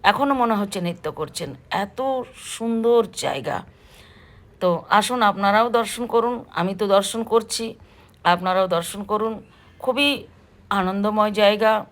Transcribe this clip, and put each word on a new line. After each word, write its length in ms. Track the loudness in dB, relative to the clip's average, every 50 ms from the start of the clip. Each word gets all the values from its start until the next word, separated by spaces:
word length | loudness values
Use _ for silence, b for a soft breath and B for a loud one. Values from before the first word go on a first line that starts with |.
| 4
এখনও 300 | 2 2 4 2 0 2
মনে 220 | 2 2 0 0
হচ্ছে 260 | 0 -2 -4 -4 -4
নৃত্য 300 | -4 -4 -6 -6 -8 -10
করছেন। 440 | -6 -6 -10 -8 -8 -10 -10 -10 -10 -16 -12 -6
এত 300 | -4 -4 -4 -4 -6 -6 -4 -2 -2 -4 -6 -10 -16
সুন্দর 720 | -20 -16 -16 -12 -8 -4 -4 -2 0 2 4 4 4 4 0 -4
জায়গা। 500 | -6 -6 -4 -4 -4 -6 -6 -6 -6 -8 -12 b b b b b b b b b b b b b b b b b _
তো 260 | 0 0 0 0 -2 2
আসুন 320 | 2 2 2 2 0 2
আপনারাও 480 | 2 2 2 2 0 2 4 4 2 2
দর্শন 360 | 2 0 -2 -2 -6 -8 -8
করুন, 380 | 0 0 0 0 0 -4 -6 -10 -10
আমি 240 | -6 -4 -4 -4 -2
তো 120 | -4 0 2
দর্শন 360 | 2 2 2 0 -6 -6 -4
করছি, 520 | 2 0 0 0 0 -8 -6 -6 -8 -10 -14 b b b b b b b b 2
আপনারাও 440 | 2 2 2 2 0 2 2 2 2
দর্শন 360 | 0 -2 -2 -4 -10 -12 -6
করুন। 400 | -4 -2 -2 -2 -4 -6 -8 -14 b b b b b b b
খুবই 440 | -4 -2 0 2 2 0 0 -2 -6 -16 _ _ _ _ _ _ _ _
আনন্দময় 640 | -2 0 0 0 -2 -2 -2 0 2 2 0 2
জায়গা 540 | 2 4 4 4 4 4 2 2 2 2 -2 -8